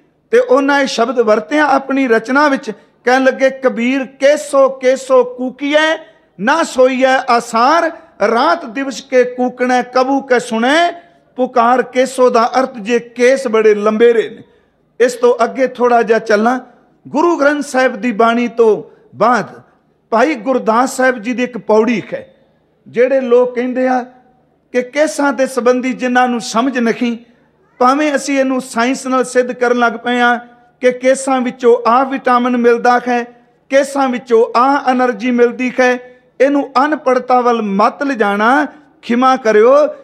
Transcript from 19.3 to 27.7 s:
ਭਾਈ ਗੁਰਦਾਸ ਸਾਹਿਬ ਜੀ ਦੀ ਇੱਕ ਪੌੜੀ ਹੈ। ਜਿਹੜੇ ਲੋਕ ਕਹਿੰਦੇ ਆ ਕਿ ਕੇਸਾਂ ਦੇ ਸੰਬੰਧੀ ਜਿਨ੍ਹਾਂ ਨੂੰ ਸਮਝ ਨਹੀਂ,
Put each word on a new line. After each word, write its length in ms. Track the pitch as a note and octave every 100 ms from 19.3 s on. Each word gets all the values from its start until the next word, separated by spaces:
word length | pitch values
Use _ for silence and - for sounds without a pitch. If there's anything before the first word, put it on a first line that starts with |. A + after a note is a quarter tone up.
| A#3+ C#3+ - _ _ _ _ -
ਭਾਈ 240 | A3 C#4
ਗੁਰਦਾਸ 600 | C#4 G3+ B3 G3+ A3 B3+ -
ਸਾਹਿਬ 220 | B3+ B3
ਜੀ 140 | G3+
ਦੀ 100 | A#3
ਇੱਕ 160 | B3 A#3+
ਪੌੜੀ 440 | - G#3+ A3+ A3+ -
ਹੈ। 200 | C#3 - _ _ _ _ _ -
ਜਿਹੜੇ 320 | C#3 B3+ C4+
ਲੋਕ 340 | B3 A#3+ B3
ਕਹਿੰਦੇ 340 | B3 B3+ B3+ B3+
ਆ 160 | B3+ B3 - _ _ _ _ _
ਕਿ 100 | B3
ਕੇਸਾਂ 500 | B3 C#4+ D#4 D#4 C#4+
ਦੇ 140 | A#3 C4
ਸੰਬੰਧੀ 460 | B3+ A3+ B3+ B3
ਜਿਨ੍ਹਾਂ 360 | G3 B3 B3 B3+
ਨੂੰ 120 | A#3+
ਸਮਝ 380 | - A3+ C4+ B3+
ਨਹੀਂ, 380 | A3+ G#3+ A#3+ A#3 - _ _ _ _